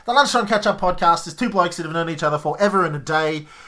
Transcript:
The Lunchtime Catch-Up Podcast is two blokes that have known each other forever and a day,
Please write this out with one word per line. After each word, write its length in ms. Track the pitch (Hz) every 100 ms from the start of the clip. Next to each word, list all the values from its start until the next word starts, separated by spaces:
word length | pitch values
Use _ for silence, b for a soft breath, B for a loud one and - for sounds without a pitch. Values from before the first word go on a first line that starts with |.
The 80 | -
Lunchtime 340 | 262 277 240 208
Catch-Up 320 | 214 208 185
Podcast 480 | 185 180 175 165 170
is 60 |
two 160 | 147 240
blokes 300 | 190 175 175
that 60 |
have 100 | 160
known 160 | 165 165
each 120 | 151
other 140 | 156 151
forever 480 | 151 135 202 190
and 100 | 170
a 40 | 147
day, 480 | 135 156 156 156 151 B